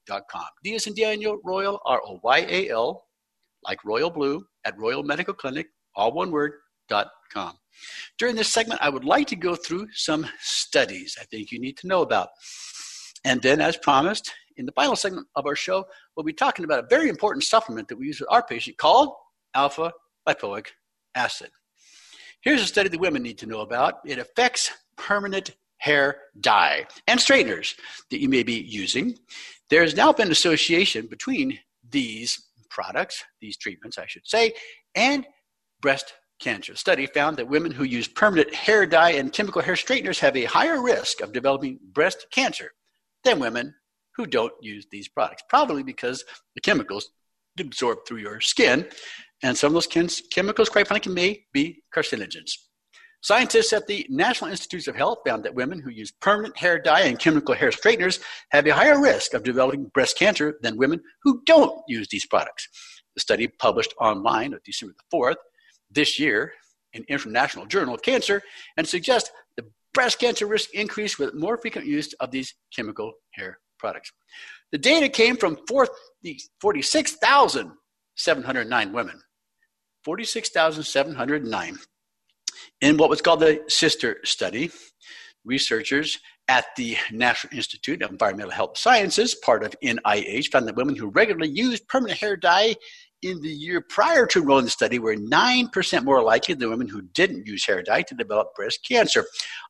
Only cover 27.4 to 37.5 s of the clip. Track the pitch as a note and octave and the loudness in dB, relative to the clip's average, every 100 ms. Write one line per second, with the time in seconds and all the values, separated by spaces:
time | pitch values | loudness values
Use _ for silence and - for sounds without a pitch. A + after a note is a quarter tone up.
27.4 | C3 F2+ - - - - - D3+ C3+ C3 | 4 -2 -8 -10 -14 -20 -10 -4 2 2
28.4 | A#2 A#2 B2 G#2 F#2 C#3 A3+ A#3+ _ - | 2 -4 -6 -8 -4 -2 -4 -6 _ -20
29.4 | - - - D#3 E3 D3+ C#4+ C#4+ G#3 D3+ | -20 -20 2 4 4 4 4 4 2 2
30.4 | F3 D#3 - E3 G3+ - A2+ - - C4 | 4 2 2 2 2 -2 -8 -10 -6 -4
31.4 | C3 - _ _ A#2+ C#3+ A#2+ A2 A#2+ - | -4 -6 _ _ _ -4 -4 -6 -8 -8
32.4 | _ _ _ - - A#2+ F#3 - - _ | _ _ _ -10 -8 -6 -8 -10 -16 _
33.4 | G#2+ G2+ G#2+ F#2 A2 - - - - A3 | -16 -12 -12 -12 -14 -14 -14 -14 -4 0
34.4 | A3+ A3+ - - _ - B3 C#4+ - _ | 0 -2 -16 -20 _ -2 0 0 -6 _
35.4 | _ _ _ _ C#3 C3+ - - _ - | _ _ _ _ -2 -2 -4 -18 _ -10
36.4 | C3 G#2 - - - C#3 C3+ D3+ D3 D3+ | -6 -6 -8 -6 0 0 0 -2 -2 -2
37.4 | A#2+ | -2